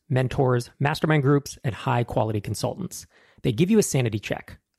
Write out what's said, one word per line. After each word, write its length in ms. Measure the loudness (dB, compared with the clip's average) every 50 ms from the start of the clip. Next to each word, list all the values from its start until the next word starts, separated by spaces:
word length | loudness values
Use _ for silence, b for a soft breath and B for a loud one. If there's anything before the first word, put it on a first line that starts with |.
| _ -2
mentors, 600 | 0 0 0 0 0 0 2 2 2 0 0 -4 _ -4
mastermind 440 | -2 -2 -2 0 0 2 2 4 4
groups, 340 | 4 4 2 2 -2 -16 -6 -6
and 100 | -6 -6
high-quality 680 | -4 -2 -2 0 0 0 -2 -2 -2 -2 0 -2 -4
consultants. 680 | -4 -6 -8 -4 -4 -6 -4 -4 -10 -10 -10 -12 -18 b b b b b b b
They 120 | -2 -2 2
give 180 | 2 2 4
you 80 | 4 4
a 40 | 4
sanity 360 | 4 2 0 0 0 -2 -4
check, 400 | -6 -6 -8 -8 -8 -16 -20 -20 _ _ _